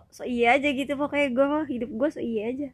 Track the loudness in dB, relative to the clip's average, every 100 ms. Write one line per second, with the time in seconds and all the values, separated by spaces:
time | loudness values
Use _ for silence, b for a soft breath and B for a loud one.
0 | -6 -12 -4 2 4 4 4 0 -2 -2
1 | -2 0 0 4 2 2 -2 -4 -6 -2
2 | -2 -2 -4 -4 -4 -6 -8